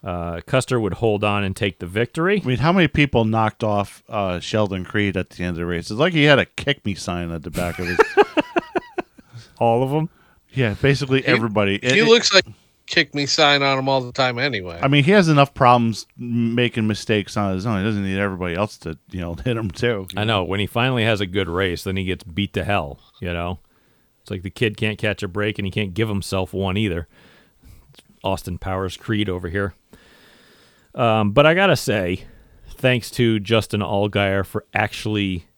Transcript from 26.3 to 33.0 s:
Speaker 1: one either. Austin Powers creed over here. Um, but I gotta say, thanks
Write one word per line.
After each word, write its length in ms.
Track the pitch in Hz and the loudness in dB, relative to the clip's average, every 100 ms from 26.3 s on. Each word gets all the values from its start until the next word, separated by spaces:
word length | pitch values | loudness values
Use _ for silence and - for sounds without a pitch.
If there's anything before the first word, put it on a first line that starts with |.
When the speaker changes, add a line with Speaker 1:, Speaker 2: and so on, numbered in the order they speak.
| 95 92 | -4 -4
Speaker 1:
one 240 | 95 95 92 | -2 -2 0
either. 300 | 110 85 80 _ - _ _ _ - - _ - _ _ | -2 -2 -8 _ -20 _ _ _ -20 -20 _ -20 _ _
Austin 340 | - 92 - 90 | -4 -4 -4 -8
Powers 380 | - 95 95 - | -4 -4 -4 -8
creed 320 | - 107 104 | -4 -2 -2
over 200 | 90 90 | -4 -4
here. 240 | 98 98 - _ - _ _ _ _ _ _ _ _ _ | -4 -4 -8 _ -20 _ _ _ _ _ _ _ _ _
Um, 380 | - 120 110 104 | -2 2 4 4
but 140 | 107 151 | 6 6
I 80 | |
gotta 220 | 170 196 147 | 6 4 2
say, 480 | - 107 90 92 - - _ - - | 2 0 0 -4 -6 -20 _ -20 -20
thanks 400 | - 131 123 | -2 0 0